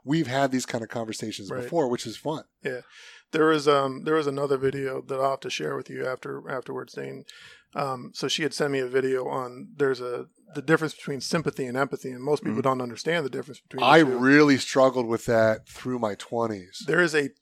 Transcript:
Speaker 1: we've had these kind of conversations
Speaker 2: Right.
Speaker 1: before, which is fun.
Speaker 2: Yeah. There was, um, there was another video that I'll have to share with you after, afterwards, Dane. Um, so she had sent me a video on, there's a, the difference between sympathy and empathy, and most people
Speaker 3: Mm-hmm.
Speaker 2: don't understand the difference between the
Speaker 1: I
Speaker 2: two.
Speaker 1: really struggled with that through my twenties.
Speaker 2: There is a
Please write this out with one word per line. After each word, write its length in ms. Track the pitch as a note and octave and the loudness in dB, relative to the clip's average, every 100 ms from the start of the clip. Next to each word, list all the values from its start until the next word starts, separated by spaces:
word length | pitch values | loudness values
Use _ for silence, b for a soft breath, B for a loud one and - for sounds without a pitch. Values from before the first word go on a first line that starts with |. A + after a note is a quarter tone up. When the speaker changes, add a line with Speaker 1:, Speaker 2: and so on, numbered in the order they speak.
Speaker 1:
we've 220 | B2+ D#3+ C3 | -2 0 0
had 240 | C3+ C3+ | 0 2
these 140 | B2+ - | 0 -2
kind 180 | A#2+ | -6
of 60 | A2 | -6
conversations 600 | A#2+ A2 G#2 A2 - G2 | -6 -6 -6 -8 -8 -8
Speaker 2:
Right. 120 | B2+ | -8
Speaker 1:
before, 260 | B2 E3+ C3 | -2 0 2
which 180 | A#2+ A#2 | 0 -4
is 100 | G#2 | -8
fun. 260 | C#3+ D#3 - _ | -8 -8 -10 _
Speaker 2:
Yeah. 200 | C#3+ B2 - B B B B | -8 -8 -12 B B B B
There 140 | D#3 D#3 | 2 4
was, 200 | D#3 C#3+ | 4 4
um, 360 | C#3+ C3+ C3 | 4 2 -4
there 100 | D#3 | -2
was 120 | D#3 C#3+ | 0 0
another 300 | C#3 C#3+ C3+ | -2 -2 0
video 460 | C3+ C#3 C3+ C3+ | 0 -2 -6 -6
that 120 | C3 C3+ | -6 -2
I'll 100 | C3+ | 0
have 80 | C3+ | -2
to 100 | B2+ | -6
share 260 | - D3+ C3+ | -6 -6 -6
with 140 | B2+ | -8
you 160 | C3 C3 | -8 -6
after, 420 | B2+ C#3 C#3 E3 | -6 -10 -12 -8
afterwards, 440 | C3+ C3 C3 B2+ | -10 -8 -10 -10
Dane. 300 | C#3 C3+ C3+ - B B B B | -12 -12 -12 -16 B B B B
Um, 360 | - C#3+ C3 C3+ | -6 -4 -6 -10
so 120 | - C#3 | -8 -4
she 140 | - | -2
had 120 | D3 | -4
sent 160 | - D3 | -2 -2
me 60 | C#3 | -2
a 80 | B2+ | 0
video 420 | C3 C3 C3 C#3 | 0 0 -2 -2
on, 400 | C#3 B2 B2+ - D3+ | -6 -8 -12 -18 -2
there's 240 | C#3 B2 | -2 0
a, 280 | B2 B2 B2+ _ _ | -4 -8 -10 _ _
the 80 | D3 | -10
difference 320 | C3+ D#3+ D#3 | 2 2 2
between 260 | - - C3+ | -6 -10 -8
sympathy 460 | - E3+ D3 - C3 | -4 -2 -2 -6 -4
and 100 | B2+ | -2
empathy, 340 | C#3 B2+ C3+ | -2 -4 -8
and 120 | B2 | -8
most 160 | C3+ D3 | -2 -2
people 100 | G2+ | 0
Speaker 3:
Mm-hmm. 60 | G#2+ | 0
Speaker 2:
don't 180 | C3 C3 | 0 0
understand 460 | B2 A2+ D#3+ E3+ C3+ | -4 -6 -2 -2 -2
the 40 | |
difference 300 | C3+ B2+ B2 | -6 -10 -16
between 200 | _ - | _ 0
the 60 | A#2+ | 6
Speaker 1:
I 140 | D#3+ | 8
Speaker 2:
two. 160 | C#3+ B2 | 8 4
Speaker 1:
really 380 | B2+ D3 D3+ C3 | 6 8 8 6
struggled 500 | - C#3 C3+ B2+ A2+ | 2 4 4 4 0
with 200 | A2+ - | -2 2
that 420 | A#2 A2 A2 - | 4 4 2 -4
through 300 | - B2+ B2 | -12 -8 -4
my 160 | A2 | -4
twenties. 680 | G2 - A#2 A#2 G2+ F2+ - - | -4 -6 -2 -2 -4 -10 -12 0
Speaker 2:
There 160 | D#3+ | 2
is 120 | F3 | 4
a 140 | D3+ C#3 - | 2 -2 -6